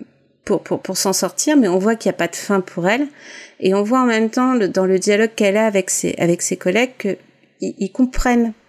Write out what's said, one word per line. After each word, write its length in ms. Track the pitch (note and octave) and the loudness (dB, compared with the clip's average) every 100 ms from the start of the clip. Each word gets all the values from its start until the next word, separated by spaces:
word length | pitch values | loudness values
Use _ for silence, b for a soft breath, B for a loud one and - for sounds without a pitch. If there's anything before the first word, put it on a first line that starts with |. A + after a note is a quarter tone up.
| - _ _ _ | -16 _ _ _
pour, 180 | - F#3+ | -4 -4
pour, 180 | - F3+ | -2 -6
pour 160 | - F#3 | -6 -4
s'en 160 | G3 | -2
sortir, 440 | F#3+ F#3 - - D4+ | -2 -2 -2 2 4
mais 120 | G#3 | 4
on 100 | F#3 | 2
voit 160 | G3+ | 2
qu'il 140 | A3 G3 | 0 -2
y 60 | |
a 20 | F#3 | -2
pas 100 | E3+ | -4
de 80 | - | -6
fin 240 | - G3 | -2 -2
pour 280 | F#3 - F3 | -2 -2 0
elle. 180 | A#3+ C#4+ B B B B B | 0 -2 B B B B B
Et 140 | F#3+ | 0
on 80 | G3 | 2
voit 180 | G#3 C4 | 2 2
en 60 | B3 | 2
même 240 | A3 A3 | 2 0
temps, 240 | B3+ B3+ | 0 0
le, 140 | B3+ F#3 | 2 0
dans 180 | F#3+ F#3 | 0 2
le 120 | F#3+ | 2
dialogue 320 | G3+ G#3 A3 - | 2 2 2 0
qu'elle 200 | G3+ G#3 | 2 2
a 80 | A3 | 2
avec 240 | G3 F#3+ | 0 -2
ses, 240 | - E3+ - | -2 -4 -2
avec 220 | E3+ E3+ | 0 0
ses 140 | - F3+ | -2 -4
collègues, 360 | F#3 G#3 B3+ - | -2 0 -2 -4
que 180 | G3+ F#3 _ _ _ - | -6 -6 _ _ _ -10
ils, 140 | - - | -8 -6
ils 140 | G3 | -6
comprennent 600 | - B3+ - B3+ A#3+ A#3 - | 0 0 0 2 2 0 -4